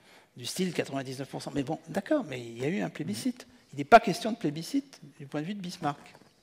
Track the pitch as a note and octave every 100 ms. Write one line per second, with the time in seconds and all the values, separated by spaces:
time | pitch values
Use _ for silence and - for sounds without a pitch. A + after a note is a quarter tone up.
0 | - - - - A#2+ - F#3 D3+ B2+ C3+
1 | C3 C3 C3+ D3+ D3 C#3+ C3+ D#3 - F3
2 | - D4+ D3+ B2+ A#2 A2+ C3+ G#3 E3 -
3 | B2+ G#3 B3+ - - - - C#3 C#3 A3+
4 | G#3+ E3 E3 - D#3 D3 E3+ C#4 - -
5 | D3 - C#3 D3 D#3+ G#3 F3+ - D3 C#3+
6 | - - - _